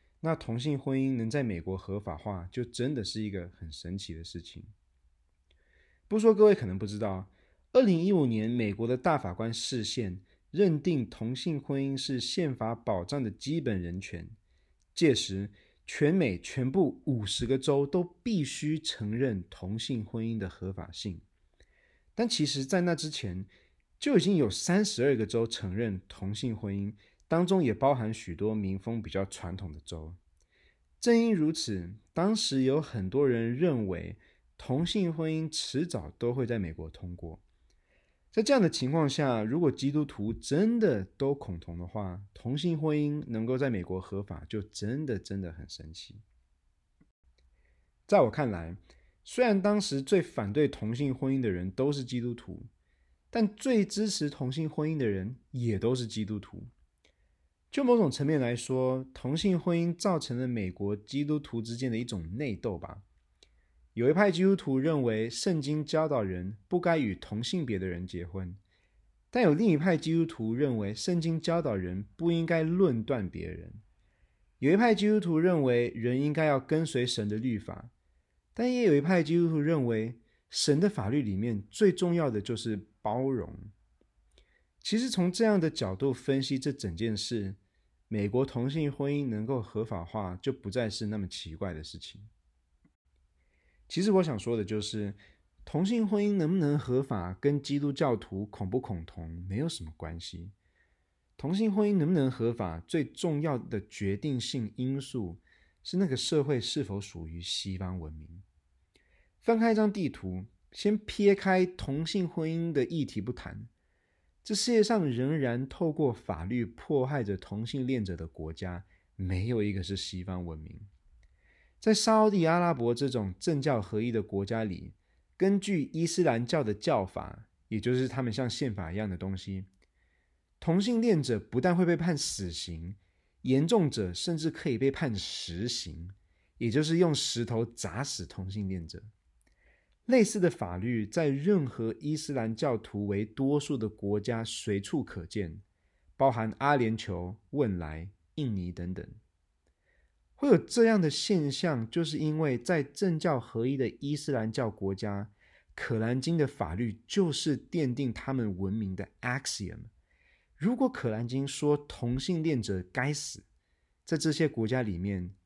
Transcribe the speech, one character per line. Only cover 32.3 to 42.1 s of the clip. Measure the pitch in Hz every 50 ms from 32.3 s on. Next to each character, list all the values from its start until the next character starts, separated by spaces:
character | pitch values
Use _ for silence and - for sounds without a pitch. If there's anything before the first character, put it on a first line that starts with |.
| 220
时 | 214 - - 135 135 131
有 | 131 135 156
很 | 151 - - 104 95 92
多 | - 135 143 135
人 | 120 117 113 117 120
认 | 131 175 175 139 117 107 95
为 | 90 82 82 85 - - _ _ _ _ _ _ _
同 | _ - - 127 143 170
性 | 170 - 214 185 170 160
婚 | 160 160 160 160
姻 | 160 160 156
迟 | - - - - - 131 175
早 | 175 - 113 78 73
都 | - - 120 120 123
会 | 139 123
在 | 113 120
美 | 110 95 80 82
国 | - 80 80
通 | - - - 87 87
过。 | - - 82 80 - _ _ _ _ _ _ _ _ _ _ _ _ _ _ _ _ _ _ -
在 | 220 220
这 | 220 277
样 | 254
的 | 190 160
情 | - - 127 127
况 | 147 165 156 139
下， | 139 - 147 135 120 110 107
如 | 107 131 165
果 | 175 139
基 | - - 131 139 139
督 | 151 147
徒 | - - - 101 107 -
真 | - - - 139 160 208 220 240 233
的 | 220 180 123 101 95 - _
都 | - 139 139 143
恐 | 139 - - 90 85
同 | - - 85 85
的 | 87
话， | 90 - 110 101 92